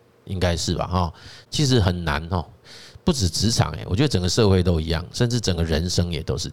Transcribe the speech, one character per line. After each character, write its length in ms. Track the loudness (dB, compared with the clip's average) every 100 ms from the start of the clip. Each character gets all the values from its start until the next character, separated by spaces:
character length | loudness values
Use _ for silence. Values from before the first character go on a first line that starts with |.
| _ _
应 160 | -10 -2
该 160 | -2 0
是 180 | -2
吧？ 120 | -4 -2
哈， 260 | -2 -2 -6 -20 -20 -8
其 160 | -2
实 140 | 2 4
很 260 | 2 0
难 220 | -2 -4 -2
哦， 140 | -4 -6 -14 -20 -20 -20 -6
不 80 | -2
止 160 | 0 0
职 240 | 0 0
场 180 | 0 -2
欸， 120 | -4 -4
我 60 |
觉 80 | 0
得 60 | 2
整 120 | 2
个 80 | 0
社 200 | 4 4
会 140 | 4
都 180 | 4 2
一 60 | 0
样， 160 | -4 -4
甚 160 | -2 0
至 100 | 0
整 160 | 0
个 80 | 0
人 260 | 0 0 0
生 220 | 0 0
也 120 | -2
都 140 | -4 -6
是 140 | -6